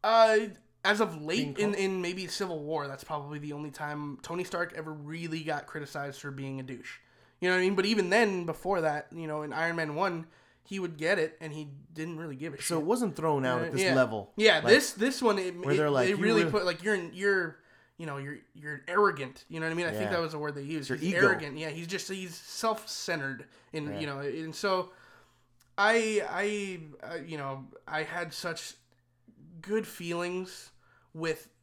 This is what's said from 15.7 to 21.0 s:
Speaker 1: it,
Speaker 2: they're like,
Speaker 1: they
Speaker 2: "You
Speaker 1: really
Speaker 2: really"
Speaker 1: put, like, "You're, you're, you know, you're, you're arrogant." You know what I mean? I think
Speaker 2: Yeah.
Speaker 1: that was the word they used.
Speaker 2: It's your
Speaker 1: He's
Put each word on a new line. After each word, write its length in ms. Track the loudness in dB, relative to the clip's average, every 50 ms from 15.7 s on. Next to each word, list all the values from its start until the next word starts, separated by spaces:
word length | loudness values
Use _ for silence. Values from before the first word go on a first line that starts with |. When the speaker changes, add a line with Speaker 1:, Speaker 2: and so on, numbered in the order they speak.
| 4
Speaker 1:
it, 40 | 4
Speaker 2:
they're 120 | 4 4
like, 160 | 4 4 4
Speaker 1:
they 60 | 4
Speaker 2:
"You 60 | 4 4
Speaker 1:
really 240 | 4 6 6 6
Speaker 2:
really" 100 | 4 4
Speaker 1:
put, 140 | 2 2 2
like, 180 | 0 -2 0 0
"You're, 120 | 0 0
you're, 640 | 0 -2 -6 -8 -2 2 2 2 2 2 -2 -8 -14 _ _ _ _ _ _ _ _
you 80 | -10
know, 120 | -8 -8 -8
you're, 200 | -8 -10 -10 -12 -16 _ _
you're 280 | -14 -10 -10 -10 -8 -8 0
arrogant." 560 | 4 6 6 6 4 2 -6 -8 -8 -16 -18 _
You 100 | -6 -4
know 60 | -2
what 60 | -2
I 40 | 0
mean? 120 | 0 -2 -2
I 20 |
think 120 | 0 -2 0
Speaker 2:
Yeah. 80 | 0
Speaker 1:
that 100 | 0 0
was 120 | 0 -2 -4
the 40 | -4
word 160 | -6 -6 -6
they 80 | -6
used. 200 | -6 -6 -6 -6
Speaker 2:
It's 80 | -4 -4
your 80 | -4
Speaker 1:
He's 160 | -2